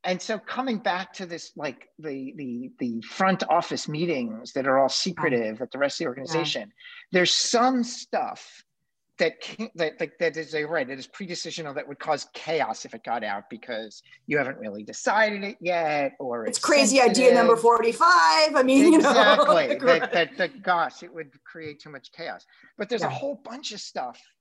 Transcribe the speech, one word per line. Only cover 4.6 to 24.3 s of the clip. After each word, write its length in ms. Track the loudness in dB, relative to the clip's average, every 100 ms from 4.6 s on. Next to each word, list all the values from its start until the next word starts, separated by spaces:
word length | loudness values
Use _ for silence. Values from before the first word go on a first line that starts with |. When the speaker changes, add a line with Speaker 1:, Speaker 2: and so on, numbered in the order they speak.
| 2
Speaker 1:
are 100 | 4
all 100 | 2
secretive 680 | 0 -4 -2 0 0 -2 -6
Speaker 2:
Yeah. 60 |
Speaker 1:
at 80 | -10
the 80 | -4
rest 160 | -4 -2
of 20 |
the 60 |
Speaker 2:
Yeah. 60 | -6
Speaker 1:
organization, 640 | -6 -4 -4 -2 -6 -8 _ -20 -20 _
there's 220 | 2 2
some 500 | 0 0 2 2 2
stuff 800 | -4 -8 -6 -6 -6 -10 -18 -20 _ _ _ _ _ -2
that 240 | -2 -2
can't, 300 | -18 -12 -14 -6
that, 220 | -6 -4
that, 140 | -10 _
that 180 | -4 -4
is 160 | -8
a, 100 | -6
right, 240 | -4 -4 -4
that 120 | -10
is 80 | -16
pre-decisional 680 | -14 -12 -10 -10 -10 -10
that 140 | -10 -12
would 100 | -12
cause 300 | -4 -4 -4 -14
chaos 500 | -6 -4 -2 -6 -12
if 80 |
it 100 | -14
got 200 | -6 -6
out 220 | -4 -8 -8
because 540 | -16 -10 -10 -10 -18 _ _ -4
you 100 | -2
haven't 220 | -2 -6
really 240 | -12 -12
decided 600 | -14 -6 -2 0 0 -2
it 140 | -10 -8
yet, 520 | -4 -2 -2 -2 -4 -6
or 260 | -8 -6 -4
Speaker 2:
It's 140 | -4
Speaker 1:
it's 40 |
Speaker 2:
crazy 380 | 2 4 4 6
idea 320 | 4 6 6
number 220 | 8 6 6
Speaker 1:
sensitive. 60 |
Speaker 2:
forty-five. 920 | 6 4 2 4 4 6 6 6 4 4
I 60 |
mean, 200 | 6 6 8
<laughs> 60 |
you 60 | 8
know, 100 | 6
Speaker 1:
Exactly. 460 | 6 6 6 6 4
Speaker 2:
like, 140 | 2 0
Speaker 1:
That, 20 |
Speaker 2:
right. 280 | 4 2 2
Speaker 1:
that, 240 | 0 -2 -2
that, 240 | -4 -4
gosh, 400 | -2 0 0 -6
it 100 | -18
would 200 | -16 -16 _ -20
create 340 | -16 -14 -16
too 100 | -18
much 220 | -20 -20
chaos. 340 | -14 -12 -12 _ _ _ -12
But 120 | -6
there's 120 | -4
a 40 | -4
Speaker 2:
Yeah. 40 | -6
Speaker 1:
whole 200 | -8 -10
bunch 280 | -14 -14 -14
of 80 | -14
stuff 420 | -12 -10 -10 -14 _